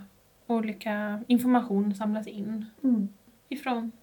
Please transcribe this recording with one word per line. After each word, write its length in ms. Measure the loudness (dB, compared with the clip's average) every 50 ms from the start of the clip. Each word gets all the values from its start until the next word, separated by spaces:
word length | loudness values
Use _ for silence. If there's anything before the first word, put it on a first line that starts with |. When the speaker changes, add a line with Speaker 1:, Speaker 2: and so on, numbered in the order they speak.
| -8 -14 _ _ _ _ _ _ _
Speaker 1:
olika 760 | -2 0 0 0 -2 -4 -6 -4 -4 -2 -2 -2 -4 -4 -4 2
information 680 | 4 4 4 6 6 4 4 4 2 2 2 2 2 0
samlas 320 | -2 -2 -2 -2 -2 -4
in. 400 | -8 -8 -8 -8 -6 -6 -8 -8 -10 -8 -2 2
Speaker 2:
Mm. 240 | 2 2 2 2 -2 -6 -12 _ _ _ _ _ -10
Speaker 1:
Ifrån, 440 | -10 -6 -4 -2 -2 -2 -4 -6 -8 -12